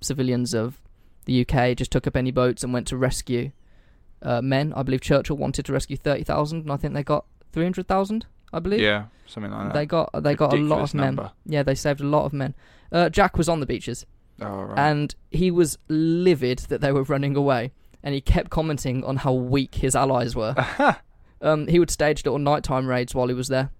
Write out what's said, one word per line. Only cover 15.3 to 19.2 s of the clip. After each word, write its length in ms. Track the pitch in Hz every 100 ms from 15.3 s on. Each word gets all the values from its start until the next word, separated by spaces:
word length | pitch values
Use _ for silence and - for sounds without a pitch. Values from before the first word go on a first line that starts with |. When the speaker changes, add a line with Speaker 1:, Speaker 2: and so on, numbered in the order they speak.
| 156 185
Speaker 1:
was 260 | 175 160 - -
livid 720 | 156 165 170 180 151 123 127 -
that 120 | 123
they 100 | 139
were 120 | 139
running 320 | 139 139 139 139
away, 360 | 139 123 123 - - -
and 140 | - 139
he 60 |
kept 280 | - 170 -
commenting 540 | - 160 143 139 127
on 140 | 123
how 140 | 135